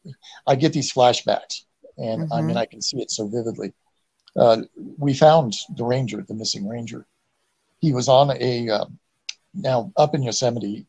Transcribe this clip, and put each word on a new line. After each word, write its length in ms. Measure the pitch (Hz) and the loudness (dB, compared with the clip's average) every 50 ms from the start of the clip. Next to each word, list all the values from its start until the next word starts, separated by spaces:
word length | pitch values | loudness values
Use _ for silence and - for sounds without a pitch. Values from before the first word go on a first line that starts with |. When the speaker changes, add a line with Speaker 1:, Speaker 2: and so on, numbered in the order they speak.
| _ 160 135 - _ - - - _ - | _ -20 -20 -20 _ -20 -20 -8 _ 0
Speaker 1:
I 80 | 139 | 0
get 180 | 127 151 156 - | 2 2 0 0
these 180 | 147 131 - - | -2 -4 -2 0
flashbacks, 680 | 131 123 123 120 - - - 104 - - - - - - _ _ _ _ - _ - | 4 4 4 4 2 -2 -2 -4 -4 -4 -10 -14 -14 -14 _ _ _ _ -20 _ -10
and 340 | - 113 113 - 165 156 | -8 -6 -6 -6 -6 -4
I 100 | 117 113 | -4 -2
mean, 80 | - 160 | -2 -2
Speaker 2:
Mm-hmm. 80 | 113 117 | -2 -2
Speaker 1:
I 80 | 113 | -4
can 160 | - - 113 | -6 -8 -8
see 200 | - - - 127 | -8 -8 -6 -6
it 100 | 107 - | -8 -8
so 160 | - - 107 101 | -6 -6 -6 -4
vividly. 460 | 110 120 113 113 101 107 104 95 - _ _ _ _ _ _ _ _ _ _ _ _ | -4 -4 -6 -6 -6 -6 -8 -10 -10 _ _ _ _ _ _ _ _ _ _ _ _
Uh, 260 | - 123 117 113 113 - - _ - - - - - | 4 4 6 6 4 0 -6 _ -18 -18 -16 -10 -4
we 160 | 143 143 131 | -2 -2 2
found 400 | - 156 151 160 165 139 113 101 - - - - | 6 6 8 8 6 4 2 -4 -8 -10 -12 -10
the 80 | - 117 | -6 -4
ranger, 380 | 120 123 135 131 104 104 104 | -2 -2 -2 -2 -4 -6 -8
the 120 | 95 - 107 | -10 -10 -10
missing 340 | 110 110 - - 110 98 - | -8 -8 -8 -8 -6 -8 -8
ranger. 380 | 117 120 117 117 123 - - _ _ _ _ _ _ _ _ _ _ _ _ _ _ _ | -8 -8 -10 -12 -14 -16 -18 _ _ _ _ _ _ _ _ _ _ _ _ _ _ _
He 140 | - 156 131 | 0 0 0
was 140 | 123 120 135 | 2 2 4
on 240 | 131 131 143 143 127 117 | 6 6 6 4 2 0
a, 300 | 123 127 123 120 120 113 | 0 -2 0 0 0 0
uh, 160 | 107 104 - - - - _ _ _ _ _ - - _ _ _ - | -2 -2 -2 -6 -10 -18 _ _ _ _ _ -16 -16 _ _ _ -12
now 380 | 196 - 131 131 120 110 92 - - | -6 -2 0 0 0 -2 -2 2 2
up 160 | 151 151 156 | 2 2 2
in 80 | 147 131 | -2 -2
Yosemite, 640 | 117 107 - 131 120 120 117 104 101 104 - - | -2 -2 -2 -2 -2 -2 -2 -4 -6 -8 -8 -12